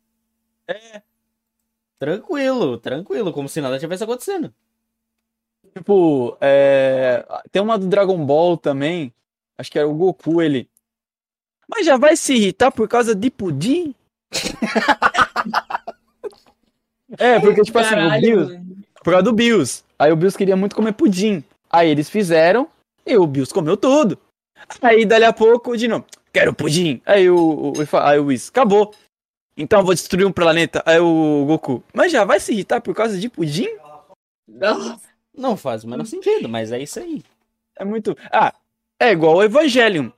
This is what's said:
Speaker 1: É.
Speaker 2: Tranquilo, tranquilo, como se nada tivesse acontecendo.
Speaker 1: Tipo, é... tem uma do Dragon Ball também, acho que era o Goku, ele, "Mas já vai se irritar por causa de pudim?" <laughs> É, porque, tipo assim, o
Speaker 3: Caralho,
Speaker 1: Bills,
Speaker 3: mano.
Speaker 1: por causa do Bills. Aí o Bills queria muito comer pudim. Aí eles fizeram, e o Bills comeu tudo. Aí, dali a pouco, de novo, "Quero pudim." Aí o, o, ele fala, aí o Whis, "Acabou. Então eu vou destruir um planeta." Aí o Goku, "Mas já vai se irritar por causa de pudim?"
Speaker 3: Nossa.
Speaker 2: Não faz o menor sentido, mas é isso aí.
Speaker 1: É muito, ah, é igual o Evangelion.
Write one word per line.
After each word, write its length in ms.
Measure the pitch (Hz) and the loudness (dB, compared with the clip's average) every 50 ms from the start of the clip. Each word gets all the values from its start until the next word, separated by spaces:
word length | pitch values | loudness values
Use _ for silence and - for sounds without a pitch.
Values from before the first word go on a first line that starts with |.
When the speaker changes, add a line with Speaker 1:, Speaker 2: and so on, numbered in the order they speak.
| _ _ _ _ _ _ _ _ _ _ _ _ _ | _ _ _ _ _ _ _ _ _ _ _ _ _
Speaker 1:
É. 360 | - 180 214 226 226 220 208 _ _ _ _ _ _ _ _ _ _ _ _ _ _ _ _ _ _ _ - | -14 -14 -14 -16 -20 -20 -20 _ _ _ _ _ _ _ _ _ _ _ _ _ _ _ _ _ _ _ -10
Speaker 2:
Tranquilo, 800 | 135 139 170 220 220 - 359 285 269 262 262 247 196 139 120 117 | -8 -6 -6 -6 -6 -8 -6 -4 -2 -2 -2 0 -2 -2 -4 -6
tranquilo, 560 | - - 127 151 190 - 381 262 220 175 139 | -8 -8 -10 -8 -8 -8 -6 -6 -6 -6 -6
como 160 | 143 139 135 | -8 -8 -8
se 100 | - 165 | -8 -6
nada 180 | 143 127 131 135 | -6 -6 -6 -6
tivesse 260 | 156 160 180 185 220 | -8 -8 -8 -8 -8
acontecendo. 480 | 208 240 254 - - 403 370 269 135 - _ _ _ _ _ _ _ _ _ _ _ _ _ _ _ _ _ _ _ _ _ _ _ - | -8 -8 -8 -8 -8 -8 -8 -8 -10 -12 _ _ _ _ _ _ _ _ _ _ _ _ _ _ _ _ _ _ _ _ _ _ _ -20
Speaker 1:
Tipo, 640 | 196 165 - 202 190 175 160 147 135 123 117 - - | -10 -2 2 2 4 4 4 2 2 -2 -4 -4 -2
é... 840 | 139 139 139 139 139 139 139 135 135 131 131 131 131 127 123 120 - - - - - _ | 0 2 4 4 4 4 4 4 2 2 0 0 0 0 -2 -2 -4 -8 -12 -14 -10 _
tem 100 | - 185 | -4 -2
uma 160 | 202 220 226 208 | -2 0 -2 -2
do 80 | 190 185 | -2 0
Dragon 360 | 190 196 202 185 190 175 151 | 0 0 2 2 0 -2 0
Ball 300 | 131 143 151 170 175 170 156 | 0 2 2 2 2 0 -2
também, 540 | - 151 143 135 139 151 175 180 151 120 - _ _ _ _ _ _ _ _ - | -2 -4 -4 -4 -4 -4 -4 -6 -8 -10 -14 _ _ _ _ _ _ _ _ -18
acho 140 | 127 - | -14 -8
que 80 | - 156 | -4 -2
era 80 | 147 151 | -2 -2
o 60 | 151 | 0
Goku, 480 | 151 180 190 170 _ - 156 165 170 | 0 0 0 -2 _ -4 -2 0 0
ele, 280 | 165 156 143 127 110 _ _ _ _ _ _ _ _ _ _ _ _ _ _ _ _ _ _ _ _ - | 0 0 -2 -4 -6 _ _ _ _ _ _ _ _ _ _ _ _ _ _ _ _ _ _ _ _ -12
"Mas 180 | - 466 370 | -6 -2 2
já 120 | 320 269 247 | 2 2 4
vai 180 | 254 302 330 | 4 4 4
se 180 | - - - 269 | 2 0 0 0
irritar 360 | 233 208 190 170 - 247 269 | 2 0 0 0 2 0 0
por 160 | - - 220 - | 0 0 -4 -2
causa 260 | - 233 240 220 226 | 0 0 0 0 -2
de 140 | 185 208 262 | -2 -2 -4
pudim?" 600 | - - 214 180 147 131 156 233 277 349 359 302 254 _ _ _ _ _ _ _ | -6 -6 -8 -6 -6 -4 -2 -2 -2 -2 -4 -6 -10 _ _ _ _ _ _ _
<laughs> 1600 | - - - - - - - - - 220 233 277 285 - - 240 - - 247 - - 240 - 226 226 - - - - - 1077 - - _ _ _ _ _ - 415 - _ _ _ _ _ _ _ _ _ _ _ _ _ _ - 226 - | -10 -10 -10 -10 -10 -8 -8 -4 -4 -2 0 0 0 0 0 -2 0 -2 -2 -2 -4 -8 -8 -6 -6 -8 -8 -8 -10 -12 -12 -14 -20 _ _ _ _ _ -18 -18 -18 _ _ _ _ _ _ _ _ _ _ _ _ _ _ -14 -6 -2
É, 220 | 214 247 247 208 | 2 2 4 4
porque, 220 | - 202 185 202 | 4 4 4 4
tipo 160 | 208 214 - 233 | 2 2 2 0
assim, 160 | 226 220 220 | 0 2 0
o 40 | 180 | 0
Speaker 3:
Caralho, 240 | 160 165 180 220 | 0 0 0 2
Speaker 1:
Bills, 320 | 233 226 226 196 160 139 - | 2 4 4 2 0 -2 -6
Speaker 3:
mano. 240 | - - - - - - _ _ _ - | -12 -18 -18 -20 -20 -20 _ _ _ -2
Speaker 1:
por 80 | 170 | 2
causa 120 | 170 185 190 | 2 2 4
do 100 | 233 233 | 2 2
Bills. 500 | 208 233 233 233 196 139 120 - - _ _ _ - | 2 2 2 2 2 0 -2 -4 -12 _ _ _ 0
Aí 120 | 139 151 | 2 2
o 40 | 165 | 2
Bills 220 | 160 170 196 185 - | 2 2 0 0 0
queria 180 | 202 190 196 | 0 0 0
muito 200 | 190 196 202 - | 0 0 -2 -2
comer 180 | - 214 220 208 | -2 -2 -2 -2
pudim. 500 | - 330 247 190 175 202 220 202 156 127 _ _ _ _ _ | 0 2 0 2 2 0 -2 -2 -4 -6 _ _ _ _ _
Aí 200 | - 165 170 165 | 2 2 4 4
eles 200 | 151 143 151 - | 2 0 -2 -4
fizeram, 580 | - 214 208 170 165 160 160 170 196 233 285 - _ _ _ _ _ _ - | -2 -4 -2 2 2 4 4 4 4 2 0 -4 _ _ _ _ _ _ -4
e 100 | - 285 208 | 0 2 2
o 100 | 175 156 | 2 2
Bills 260 | 135 139 131 - - | 0 -2 -4 -4 -2
comeu 240 | 202 160 151 185 - | -4 -2 -2 -2 0
tudo. 400 | - 262 269 302 302 202 151 - _ _ _ _ _ _ _ _ - - - - | 2 2 2 2 2 0 -2 -6 _ _ _ _ _ _ _ _ -20 -20 -10 -2
Aí, 240 | - 240 226 220 226 | 2 2 4 4 4
dali 200 | 190 226 220 226 | 4 4 4 4
a 80 | 226 220 | 4 2
pouco, 440 | - 220 226 233 233 - 254 240 214 | 4 4 4 4 4 0 -4 -6 -4
de 100 | 233 233 | -4 -4
novo, 180 | 214 147 - _ - - _ _ | -4 -4 -6 _ -20 -20 _ _
"Quero 220 | - 185 160 160 131 | -2 0 0 0 -2
pudim." 480 | - 147 156 147 180 180 165 131 110 - | -2 -4 -2 -2 0 0 -2 -4 -4 -2
Aí 240 | - 202 208 185 180 | 2 2 4 4 4
o, 80 | 180 175 | 4 4
o, 360 | 165 160 151 - 135 143 135 | 4 2 0 -2 -4 -6 -6
ele 100 | 135 151 | -6 -6
fala, 260 | 143 - 160 - 143 | -2 -2 0 2 4
aí 80 | 147 147 | 2 2
o 60 | 147 | 2
Whis, 240 | 143 135 117 - - | 0 -2 -4 -6 -4
"Acabou. 440 | - 247 269 208 196 208 208 208 - _ _ _ _ _ _ _ _ _ _ _ _ | 0 0 2 4 4 2 2 0 -4 _ _ _ _ _ _ _ _ _ _ _ _
Então 240 | - 151 - 214 202 | -10 -4 0 2 2
eu 40 | 190 | 2
vou 80 | 180 185 | 2 0
destruir 320 | - - - - 175 202 | -2 -4 -4 -2 0 0
um 60 | 196 | 0
planeta." 500 | 170 - 170 165 160 165 165 - - 156 - | 0 0 2 2 2 2 0 -2 -4 -4 0
Aí 140 | 160 165 165 | 2 2 4
o 460 | 175 170 165 160 160 151 147 147 139 | 4 2 2 2 0 0 0 0 0
Goku, 380 | 139 160 156 - - 127 113 - _ - | 0 -2 -2 -2 -4 -8 -8 -8 _ -2
"Mas 180 | 214 311 370 | -2 0 0
já 120 | 320 240 202 | 2 0 0
vai 160 | 196 - - | 2 0 0
se 120 | - - 269 | 0 -2 -6
irritar 280 | 202 175 - 254 240 | -6 -4 -4 -4 -4
por 140 | - 220 170 | -4 -6 -4
causa 220 | - 214 226 208 180 | -4 -4 -4 -4 -6
de 100 | 190 247 | -8 -8
pudim?" 400 | - - 170 151 143 170 277 440 453 403 - - - - _ _ _ _ _ _ _ _ _ _ | -8 -6 -6 -6 -4 -4 -6 -6 -8 -12 -18 -20 -20 -20 _ _ _ _ _ _ _ _ _ _
Speaker 3:
Nossa. 540 | 107 120 185 208 214 - 226 233 233 - - _ _ _ _ _ _ | -12 -6 -4 -4 -4 -4 -6 -12 -14 -16 -20 _ _ _ _ _ _
Speaker 2:
Não 220 | - 247 262 214 - | -8 -6 -6 -6 -6
faz 260 | - 131 - 110 - | -6 -8 -8 -8 -8
o 40 | - | -10
menor 180 | - 240 226 | -10 -10 -10
sentido, 420 | 220 - 370 381 392 427 403 254 226 | -10 -10 -8 -4 -4 -2 -2 -4 -6
mas 240 | 226 113 110 110 | -8 -8 -8 -6
é 80 | 120 123 | -8 -8
isso 180 | 143 147 - - | -10 -10 -14 -14
aí. 240 | 349 349 320 214 - _ _ _ _ _ _ _ _ _ _ | -12 -12 -12 -12 -14 _ _ _ _ _ _ _ _ _ _
Speaker 1:
É 80 | - 196 | -12 -10
muito, 320 | 196 214 226 214 220 156 - - - | -8 -8 -6 -6 -6 -8 -8 -8 -4
ah, 220 | - 131 165 135 - _ _ _ _ _ _ _ _ - | -2 0 0 0 -2 _ _ _ _ _ _ _ _ 0
é 120 | 240 247 | 0 2
igual 260 | 202 165 156 160 160 180 | 2 4 4 4 4 4
o 60 | 208 | 4
Evangelion. 680 | 214 208 294 320 294 220 254 233 220 196 156 127 110 - | 4 4 2 2 2 4 2 2 2 2 -2 -4 -6 -10